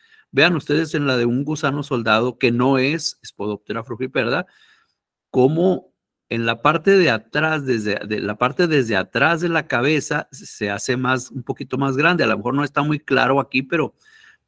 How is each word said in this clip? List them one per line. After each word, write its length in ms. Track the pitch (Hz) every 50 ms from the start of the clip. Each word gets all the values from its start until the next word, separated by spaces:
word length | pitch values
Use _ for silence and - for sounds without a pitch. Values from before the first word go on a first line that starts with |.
| _ _ _ _ _ _
Vean 240 | - 131 151 175 175
ustedes 380 | 151 - - 151 156 165 156 160
en 120 | 151 143
la 100 | 139 131
de 80 | 123 120
un 200 | 117 120 131 143
gusano 400 | 151 156 - - 139 139 147 147
soldado 520 | - 139 120 113 113 107 110 120 127 -
que 140 | - - 120
no 280 | 120 120 127 135 135 131
es 420 | 127 139 156 160 - - - _ -
Spodoptera 600 | - - - 101 107 104 - _ - 107 117 113
frugiperda, 640 | - 117 110 131 131 - 135 110 117 131 170 180 _ _ _ _ _ _ _ _ _ _ _ _ _ _ _ _ -
cómo 600 | - 127 127 139 156 165 180 190 180 - - _ _ _ _ _ _ _ _ -
en 140 | 120 117 113
la 160 | 117 117 113
parte 280 | - 147 156 160 - 196 196 190
de 100 | 175 139
atrás, 560 | 113 107 - _ - 147 156 160 156 151 139
desde, 420 | 131 120 110 104 104 98 - -
de 140 | 104 107 104
la 160 | 101 101 104
parte 300 | - 123 131 139 - 180
desde 300 | 165 156 143 123 110 107
atrás 440 | 95 92 - - 117 135 160 170 156
de 100 | 170 175
la 180 | 165 156 160 -
cabeza, 600 | 131 120 120 147 156 147 - - 151 147 - _
se 360 | - 135 - - - - 107 101
hace 280 | 101 - - - 123
más, 340 | 127 131 127 131 127 - -
un 140 | - 131 -
poquito 340 | - 135 - 143 - - 131
más 180 | 139 139 131
grande. 280 | 135 151 170 180 160 135
A 20 |
lo 100 | 113 107
mejor 180 | 101 101 123 131
no 100 | 143 143
está 180 | 139 - 147
muy 160 | 143 147 151 143
claro 420 | - - 135 123 123 127 135 139
aquí, 220 | 131 - - 131
pero 320 | 143 - 175 160 139 - _ _ _ _ _ - - - _ _ _